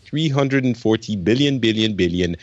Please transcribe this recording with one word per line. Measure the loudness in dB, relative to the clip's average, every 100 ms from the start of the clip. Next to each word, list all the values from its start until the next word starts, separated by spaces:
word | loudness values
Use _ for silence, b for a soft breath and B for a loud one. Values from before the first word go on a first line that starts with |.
| -8
three | -4 0
hundred | 0 0 0
and | 0 0
forty | 0 0 -2 -4
billion, | 0 2 2 2
billion, | 0 2 0 0
billion, | 0 0 -2 -4